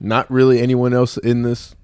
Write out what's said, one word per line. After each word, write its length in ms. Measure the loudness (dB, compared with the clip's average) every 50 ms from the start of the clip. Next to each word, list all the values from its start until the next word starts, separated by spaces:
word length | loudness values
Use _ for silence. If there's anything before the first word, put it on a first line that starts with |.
not 280 | -6 -4 -2 -2 -2 0
really 300 | 2 2 4 4 4 2
anyone 340 | 2 0 0 0 0 0 0
else 220 | 0 0 -2 -4
in 260 | -4 -2 -2 -2 -2 -2
this 320 | -4 -6 -8 -10 -16 -20 _